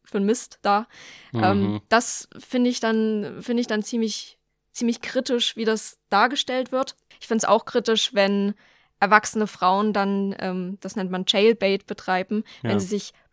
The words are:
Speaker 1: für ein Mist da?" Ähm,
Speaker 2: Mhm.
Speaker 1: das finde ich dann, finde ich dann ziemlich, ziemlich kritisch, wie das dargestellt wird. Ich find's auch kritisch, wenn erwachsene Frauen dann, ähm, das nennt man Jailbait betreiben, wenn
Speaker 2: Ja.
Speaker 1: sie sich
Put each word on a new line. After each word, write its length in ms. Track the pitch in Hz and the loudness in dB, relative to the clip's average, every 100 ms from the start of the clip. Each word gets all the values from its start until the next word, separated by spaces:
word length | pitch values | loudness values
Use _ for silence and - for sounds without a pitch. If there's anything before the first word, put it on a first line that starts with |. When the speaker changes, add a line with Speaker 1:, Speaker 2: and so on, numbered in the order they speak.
Speaker 1:
für 140 | _ 208 | _ -2
ein 80 | 196 | 0
Mist 340 | 247 - - | 0 -4 -6
da?" 260 | 202 202 233 - - - - | 0 0 -2 -14 -20 -20 -8
Ähm, 280 | 117 185 98 | 0 2 2
Speaker 2:
Mhm. 200 | 101 104 - | 0 -4 2
Speaker 1:
das 380 | 226 - - - - | 2 2 -6 -10 -20
finde 320 | - 254 247 | -6 0 0
ich 100 | 247 | 0
dann, 640 | 226 220 220 214 202 - | 0 0 0 -2 -6 -10
finde 200 | 208 240 | -4 -2
ich 60 | 240 | 0
dann 160 | 214 | -4
ziemlich, 540 | 208 233 226 - - _ _ _ _ | -2 -2 -2 -4 -12 _ _ _ _
ziemlich 300 | - 233 - | -4 -2 -2
kritisch, 540 | - 254 262 247 - - | -4 -4 -2 -2 -2 -2
wie 100 | 220 | -2
das 320 | 220 - - _ | -2 -4 -12 _
dargestellt 640 | 202 240 277 - 254 254 | 2 2 0 -2 -4 -2
wird. 240 | 254 269 - _ - | -4 -4 -8 _ -20
Ich 80 | - | -4
find's 180 | 226 - | 0 4
auch 200 | 214 - | 2 2
kritisch, 480 | 247 233 220 - | -2 0 0 0
wenn 400 | 202 196 202 202 202 _ _ _ _ | 2 2 2 -2 -4 _ _ _ _
erwachsene 480 | 202 214 - 220 208 | 4 4 4 -2 -4
Frauen 460 | - 180 190 214 | 0 2 2 0
dann, 420 | 202 196 196 196 - | 0 0 0 -2 -4
ähm, 400 | 190 185 180 202 | -6 -4 -6 -8
das 140 | 190 214 | -8 -6
nennt 140 | 185 | -4
man 160 | 185 190 | -2 0
Jailbait 600 | 202 214 226 196 196 - | 4 4 4 2 0 -4
betreiben, 560 | 202 - 185 190 214 - - | -10 -2 -2 -2 -4 -6 -8
wenn 120 | 233 | -2
Speaker 2:
Ja. 60 | 202 | 0
Speaker 1:
sie 60 | 185 | 0
sich 280 | 202 - - _ | -4 -6 -18 _